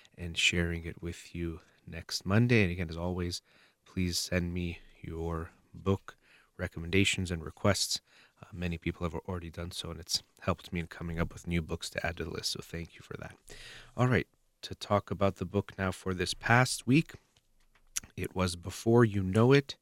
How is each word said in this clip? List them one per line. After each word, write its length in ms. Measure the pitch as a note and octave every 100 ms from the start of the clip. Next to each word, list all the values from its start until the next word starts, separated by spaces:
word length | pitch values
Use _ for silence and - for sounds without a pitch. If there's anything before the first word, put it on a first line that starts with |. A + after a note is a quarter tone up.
| _ -
and 180 | F2 E2
sharing 500 | - F2+ E2+ E2+ E2
it 180 | -
with 320 | E2+ - - F2
you 240 | E2+ D#2 _ _ -
next 400 | E2 - - F#2
Monday. 380 | G#2 B2 A#2+
And 80 | F#2
again, 160 | F2 E2
as 60 | E2
always, 460 | F2+ F2+ F2 F2 _ _ _ _ _
please 320 | F#2 F2+ E2+
send 360 | - F#2 F2
me 260 | F2+ F2 E2+ - _
your 480 | E2+ E2 E2 D#2+ E2+ _ _
book 420 | F2 F2+ G2 - - _ _ _ -
recommendations 720 | F2+ - E2+ G2 G2 - F2+
and 140 | E2+
requests. 560 | D#2+ - G#2 F#2+ - - _ _ _ -
Uh, 40 | -
many 240 | F2 F2 E2+
people 280 | F2 - E2+
have 80 | - -
already 220 | F2+ E2
done 220 | E2 E2+
so, 200 | - E2+
and 80 | E2
it's 240 | - - - _
helped 320 | - E2+ -
me 80 | F2
in 80 | E2
coming 320 | - E2+ E2
up 140 | E2
with 120 | - -
new 160 | E2+
books 280 | D#2 E2 -
to 160 | - D#2+
add 100 | E2
to 80 |
the 60 | E2
list, 240 | - -
so 80 | -
thank 320 | - E2+ E2 -
you 60 |
for 160 | - -
that. 180 | - - - - - - - -
All 100 | B2+
right, 200 | G#2 - _ _ _
to 120 | - -
talk 360 | - G2+ -
about 240 | F#2 G2 -
the 100 | F2
book 280 | G2+ - -
now 140 | F#2+
for 220 | - F#2+
this 200 | F#2 F2+
past 540 | - - A#2+ B2+ - -
week, 280 | C#3+ - - _ _ _ _ _ _ _ - - -
it 180 | F#2
was 220 | F2+ F#2 F2+
Before 480 | E2+ - A2+ A#2+
You 180 | A#2 G2+
Know 300 | F#2 G#2 A#2+
It 240 | C#3 C#3 -